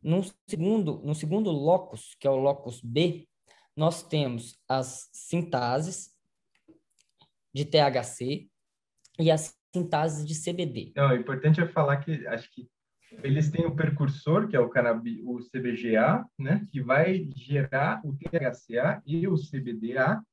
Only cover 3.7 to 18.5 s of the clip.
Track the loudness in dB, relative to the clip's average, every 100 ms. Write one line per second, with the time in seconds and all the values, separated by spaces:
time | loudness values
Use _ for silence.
3.7 | -2 -2 -2 -4 -2 -2 -4 -10 -20 _
4.7 | -2 -2 -8 -16 -18 -4 -4 -2 -2 0
5.7 | 0 -2 -8 -14 _ _ _ _ _ _
6.7 | -20 _ _ _ _ _ _ _ -8 0
7.7 | 4 4 2 -4 -6 -6 -6 -8 _ _
8.7 | _ _ _ _ 0 4 4 2 _ _
9.7 | -4 -2 0 0 -2 -6 -6 -6 -4 -4
10.7 | -6 -8 0 2 2 0 0 4 4 4
11.7 | 2 2 2 -2 -6 -4 -8 -8 -20 -20
12.7 | _ _ _ _ -10 0 2 2 2 0
13.7 | 2 0 2 0 -2 0 2 2 2 2
14.7 | 2 2 2 -2 -8 -6 -8 -8 -6 -4
15.7 | -2 2 4 4 2 -2 _ 0 0 0
16.7 | -6 0 2 4 2 -2 -10 -2 -2 0
17.7 | 0 0 -2 -6 -8 -4 -2 -2